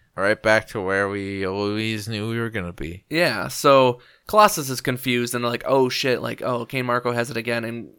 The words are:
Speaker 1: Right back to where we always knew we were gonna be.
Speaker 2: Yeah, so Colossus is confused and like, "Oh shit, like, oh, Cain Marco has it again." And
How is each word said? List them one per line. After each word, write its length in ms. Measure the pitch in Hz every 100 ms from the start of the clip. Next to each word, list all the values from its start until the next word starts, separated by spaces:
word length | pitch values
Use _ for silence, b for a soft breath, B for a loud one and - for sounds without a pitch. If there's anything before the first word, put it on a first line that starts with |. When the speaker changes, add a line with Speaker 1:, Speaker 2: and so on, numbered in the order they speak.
| _ -
Speaker 1:
Right 240 | 98 107
back 280 | 110 110 -
to 120 | 113
where 280 | 92 98 101
we 360 | 101 98 98
always 640 | 95 98 101 107 110 110 101
knew 200 | 107 110
we 80 | 117
were 100 | 117
gonna 220 | 107 87
be. 320 | 87 82 90 -
Speaker 2:
Yeah, 380 | 156 165 104 135
so 520 | - 151 135 127 123 b b b
Colossus 400 | 214 208 165 135
is 100 | 123
confused 520 | - 127 131 120 120
and 80 | 120
like, 200 | 120 120 -
"Oh 220 | 135 127
shit, 320 | - 135 120
like, 180 | 117 -
oh, 240 | - 120 120
Cain 180 | 131 123
Marco 260 | 120 120
has 180 | 120 120
it 60 | 120
again." 260 | 117 117
And 240 | 113 117 80